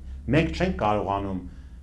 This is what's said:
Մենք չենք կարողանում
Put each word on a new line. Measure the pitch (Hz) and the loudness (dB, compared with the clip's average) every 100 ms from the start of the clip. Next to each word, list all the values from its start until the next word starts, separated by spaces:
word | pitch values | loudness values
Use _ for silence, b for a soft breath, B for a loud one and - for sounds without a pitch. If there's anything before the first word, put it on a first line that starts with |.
| B B | B B
Մենք | - 147 165 | 2 4 4
չենք | - 185 180 | 2 0 2
կարողանում | 104 104 92 101 98 92 - B B B | 2 4 2 0 0 -4 -6 B B B